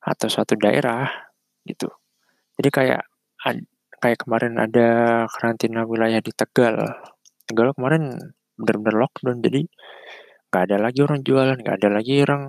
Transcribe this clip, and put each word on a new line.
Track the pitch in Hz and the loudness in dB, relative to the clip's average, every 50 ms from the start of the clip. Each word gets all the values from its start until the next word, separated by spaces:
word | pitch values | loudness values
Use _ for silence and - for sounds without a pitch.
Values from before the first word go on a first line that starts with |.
| - | -4
atau | - - - - 107 | -4 -2 -2 -2 -2
suatu | - 110 107 - - 107 | 0 -2 0 0 0 2
daerah | 104 104 123 143 139 120 117 120 135 - - - - - _ _ _ _ _ _ _ | 2 2 4 2 2 0 -2 -2 -4 -6 -8 -10 -16 -20 _ _ _ _ _ _ _
gitu. | - - - - - - _ _ _ _ _ _ _ _ _ _ _ _ | -14 -10 -8 -10 -10 -10 _ _ _ _ _ _ _ _ _ _ _ _
Jadi | - - 139 | -2 -2 0
kayak | - 139 131 131 131 - - _ _ _ _ _ _ - | 2 2 2 2 0 -2 -4 _ _ _ _ _ _ -8
ad-, | - 131 120 - - - _ _ _ _ - _ | -6 -6 -6 -6 -8 -14 _ _ _ _ -8 _
kayak | - 120 117 - | 0 0 0 0
kemarin | - 120 113 113 123 117 117 117 | -2 -2 -2 0 0 -2 -2 -2
ada | 113 110 113 120 117 117 117 117 117 117 117 117 113 113 - | -2 0 2 4 4 4 4 4 4 2 2 2 0 -2 -4
karantina | - - 117 113 - - 113 113 113 113 | -4 -2 -2 -2 -2 -2 -4 -2 -4 -4
wilayah | 113 113 113 113 113 113 110 | -2 0 0 2 2 2 0
di | - 110 | -2 -4
Tegal. | - - 110 - - - 123 113 110 - 107 113 - - - - - _ _ _ _ _ _ - | -4 -4 -4 0 2 4 4 4 2 0 -2 -4 -6 -10 -16 -20 -20 _ _ _ _ _ _ -4
Tegal | 113 113 117 135 139 | 0 2 2 2 0
kemarin | - 123 135 156 160 156 135 123 - - - - _ _ _ _ | 0 0 0 2 0 0 -2 -6 -10 -12 -16 -20 _ _ _ _
bener-bener | - 113 113 107 104 107 110 107 110 127 - | -4 -2 0 0 0 0 0 2 2 0 0
lockdown, | - - - 127 123 120 113 | -2 -4 -4 -4 -4 -2 0
jadi | 113 123 139 165 - _ _ - - - - - - - - - - _ _ _ _ - | 0 0 0 -2 -4 _ _ -20 -20 -20 -20 -20 -20 -20 -20 -20 -20 _ _ _ _ -2
nggak | 92 92 95 | 0 0 2
ada | 101 101 | 0 0
lagi | 107 120 123 135 143 | 0 0 0 0 0
orang | 143 147 139 131 | 2 0 -2 0
jualan, | 135 135 135 131 131 131 127 | 2 2 2 4 2 0 -2
nggak | - - 95 95 | -2 -4 -2 0
ada | 104 104 | 2 2
lagi | 104 104 113 127 139 143 143 | 2 0 0 0 2 2 2
orang | 147 143 143 139 | 2 2 -2 -4